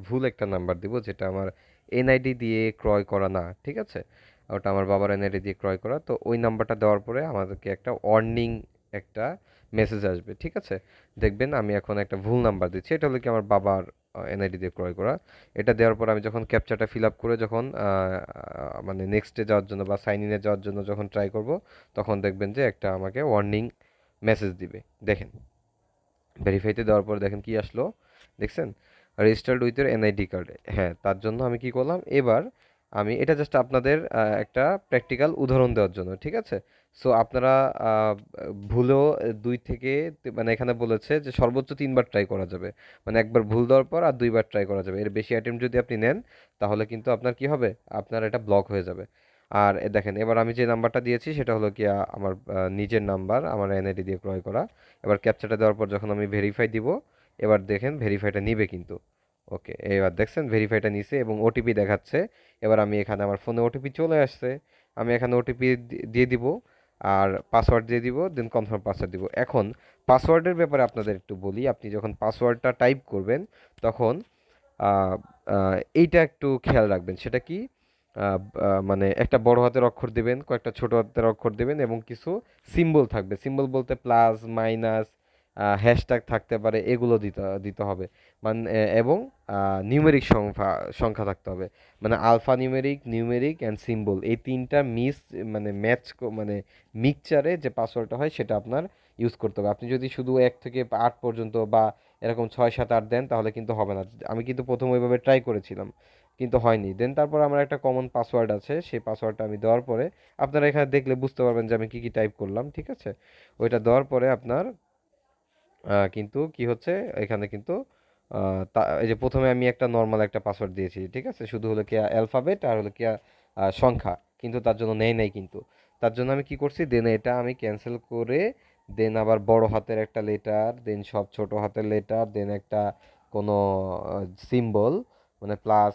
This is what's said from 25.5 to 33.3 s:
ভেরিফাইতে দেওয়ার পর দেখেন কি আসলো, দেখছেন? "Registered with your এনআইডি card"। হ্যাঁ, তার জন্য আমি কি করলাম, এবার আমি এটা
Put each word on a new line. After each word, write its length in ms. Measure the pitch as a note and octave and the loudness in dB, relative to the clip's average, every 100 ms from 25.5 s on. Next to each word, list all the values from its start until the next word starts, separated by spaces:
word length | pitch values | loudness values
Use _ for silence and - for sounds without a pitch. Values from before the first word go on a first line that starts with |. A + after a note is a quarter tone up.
| _ _ _ _ _ _ _ _ - | _ _ _ _ _ _ _ _ -4
ভেরিফাইতে 420 | - G2 G#2 G#2 | 0 0 0 -2
দেওয়ার 180 | A2 G#2+ | 2 2
পর 160 | G#2 G#2 | 2 -2
দেখেন 220 | G2 G2+ | -4 -4
কি 180 | G2+ A2 | -4 -4
আসলো, 340 | G2+ A2 D#3 - _ _ _ - | -4 -4 -6 -6 _ _ _ -8
দেখছেন? 320 | G#2+ - C#3 - _ _ _ - | -6 -6 -8 -10 _ _ _ 2
"Registered 420 | G#2+ A2 - B2+ | 4 4 0 0
with 140 | A#2+ | 0
your 120 | A#2+ C#3 | 0 0
এনআইডি 400 | A#2 G#2+ G2+ F#2+ | 2 2 0 -2
card"। 200 | F#2+ E2 - - | -6 -10 -14 -6
হ্যাঁ, 280 | G2+ F2+ E2 | -2 -2 -2
তার 180 | G2 G2 | -2 -2
জন্য 220 | G#2+ A2+ | -2 -2
আমি 160 | B2+ A#2+ | -2 -4
কি 120 | B2 | -4
করলাম, 300 | B2 C3 F3+ - | -2 -2 -4 -2
এবার 360 | C3+ B2 A2+ G#3+ - _ _ _ | 2 4 4 2 -8 _ _ _
আমি 240 | - G#2 | -4 -2
এটা 180 | B2 C3+ | -2 0